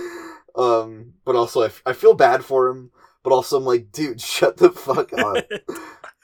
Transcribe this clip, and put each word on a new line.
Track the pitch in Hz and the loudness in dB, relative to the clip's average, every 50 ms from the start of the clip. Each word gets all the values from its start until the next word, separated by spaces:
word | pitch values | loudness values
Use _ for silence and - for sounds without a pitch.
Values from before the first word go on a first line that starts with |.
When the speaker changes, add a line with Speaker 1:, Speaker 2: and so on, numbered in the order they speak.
| 349 349 339 - - - - - _ _ - | -8 -8 -16 -16 -18 -18 -20 -20 _ _ -4
Speaker 1:
Um, | 123 127 120 117 113 113 113 113 107 113 120 - _ - | -2 0 2 2 0 0 -4 -12 -18 -20 -20 -20 _ -4
but | 135 127 | -2 0
also, | 123 120 117 - 135 113 | 0 0 0 0 -2 -2
I, | |
f-, | 107 - - - | -2 -4 -8 -8
I | 131 127 | -8 -4
feel | - - 220 214 | 2 6 6 6
bad | - 143 123 - 127 127 | 6 6 4 4 2 -2
for | - 135 131 127 127 | -2 0 2 2 2
him, | 131 131 127 127 _ _ _ _ _ _ - | 0 -4 -14 -20 _ _ _ _ _ _ 0
but | 131 131 | 2 2
also | 127 120 - 147 | 2 2 0 -2
I'm | 135 135 | -2 0
like, | 127 123 120 110 104 | 2 0 0 -2 -4
"Dude, | - - 156 143 117 117 | -8 -8 -6 -6 -6 -10
<laughs> | |
shut | - - - - - - - | -10 -8 -4 0 0 0 2
the | - 175 175 | 4 4 4
fuck | 180 - - - 131 156 143 - - | 4 2 -6 -4 -4 -4 -4 -4 -4
up." | - 247 208 196 - - - | -4 -4 -2 -2 -4 -6 -6
Speaker 2:
<laughs> | 208 196 _ - - 349 349 - - - - - - _ | -12 -12 _ -12 -14 -14 -14 -20 -20 -20 -20 -20 -20 _